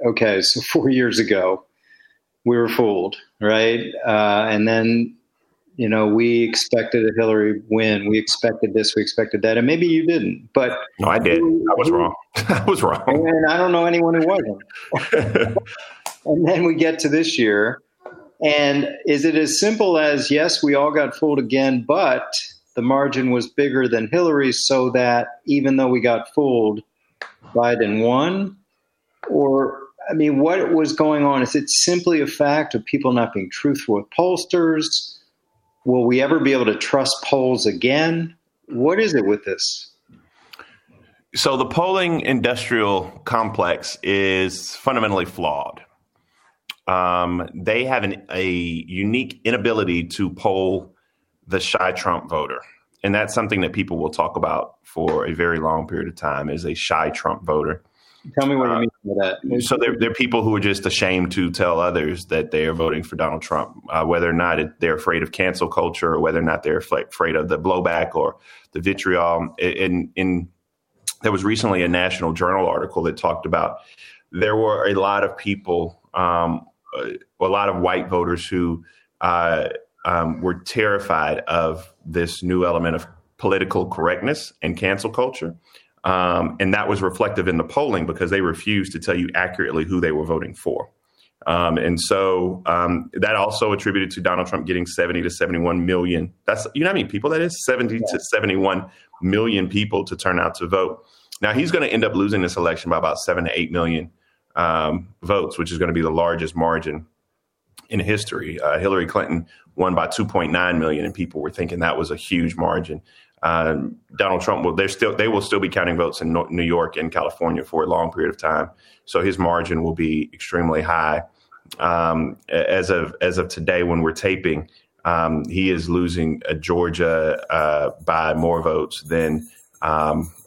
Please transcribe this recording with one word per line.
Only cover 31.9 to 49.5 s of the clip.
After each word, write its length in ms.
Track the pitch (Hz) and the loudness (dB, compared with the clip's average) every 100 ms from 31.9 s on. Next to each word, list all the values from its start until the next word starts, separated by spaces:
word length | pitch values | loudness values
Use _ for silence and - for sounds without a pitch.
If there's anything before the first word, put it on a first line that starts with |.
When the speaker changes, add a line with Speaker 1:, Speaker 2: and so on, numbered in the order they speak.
| 175 175 165 | 2 2 2
Speaker 1:
a 80 | 139 | 0
fact 480 | - 147 147 151 - | 2 2 2 0 -4
of 80 | |
people 300 | - 139 143 | -2 0 2
not 180 | 123 113 | 2 0
being 180 | 101 92 | -2 -6
truthful 460 | - 147 139 - 104 | -2 -2 0 0 -2
with 140 | - | 0
pollsters? 1080 | - 180 180 - 175 165 156 151 - - - _ _ _ _ _ _ 127 | 0 0 0 0 0 2 0 -2 -4 -6 -14 _ _ _ _ _ _ 0
Will 200 | 127 120 | 2 4
we 160 | 127 | 4
ever 200 | 139 160 | 4 2
be 100 | 135 | 4
able 140 | 131 113 | 4 2
to 100 | 104 | 0
trust 400 | - 139 135 - | 0 0 2 -2
polls 420 | - 139 127 123 107 | 0 2 4 2 0
again? 720 | 95 123 143 160 165 165 - _ _ - | 2 2 2 2 0 -4 -10 _ _ -10
What 320 | 120 139 190 | 0 2 2
is 160 | 220 143 | 2 2
it 100 | 98 | 2
with 200 | 104 101 | 0 -2
this? 480 | 92 - - - _ _ - _ _ _ - - _ _ _ _ _ _ - | -4 -4 -6 -12 _ _ -20 _ _ _ -20 -20 _ _ _ _ _ _ -2
Speaker 2:
So 200 | 147 131 | 0 0
the 120 | 123 | 0
polling 520 | - 180 190 180 165 | 0 0 0 0 0
industrial 1040 | - 131 113 120 - 117 101 98 90 - | 0 2 0 -2 0 2 2 2 -2 -10
complex 720 | - 117 107 101 87 - - - | -6 -4 -2 -2 0 -2 -6 -8
is 720 | - 98 95 95 95 92 - - | -2 0 0 0 -2 -4 -12 -6
fundamentally 480 | - 127 110 95 87 | -2 0 0 0 -4
flawed. 580 | - 80 71 - - - _ _ _ _ _ _ _ - - - | -4 -4 -4 -6 -12 -20 _ _ _ _ _ _ _ -20 -10 -2
Um, 600 | 92 90 90 87 90 87 | 0 2 2 0 -2 -6
they 300 | - 87 113 | -4 -2 0
have 220 | 131 127 101 | 2 0 0
an, 180 | - - | -6 -8
a 200 | 92 92 | -4 -2
unique 920 | 90 85 82 82 92 101 120 131 - | -2 -2 -6 -8 -4 -2 -2 -4 -4
inability 600 | 110 | -2